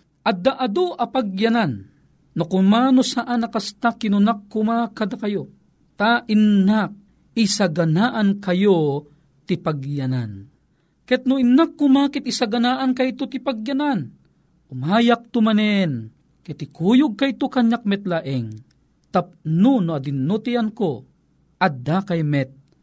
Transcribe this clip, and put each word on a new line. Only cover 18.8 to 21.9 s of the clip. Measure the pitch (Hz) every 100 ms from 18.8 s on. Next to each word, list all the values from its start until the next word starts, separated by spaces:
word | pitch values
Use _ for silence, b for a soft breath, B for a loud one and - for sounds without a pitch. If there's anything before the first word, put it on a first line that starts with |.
| _ _ _
tapno | 185 - - 156 160 226 262
no | 170 151
adinno | 139 139 135 214
ti | 226 240
yanko, | 220 214 185 120 - _ _ _ _ _
adda | 185 131 120